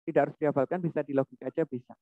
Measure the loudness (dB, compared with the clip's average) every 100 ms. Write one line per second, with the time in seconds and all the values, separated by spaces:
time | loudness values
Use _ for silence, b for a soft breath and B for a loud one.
0 | 0 2 2 0 0 0 0 -2 -2 -4
1 | 0 0 0 -6 -8 -4 -4 -6 -10 -20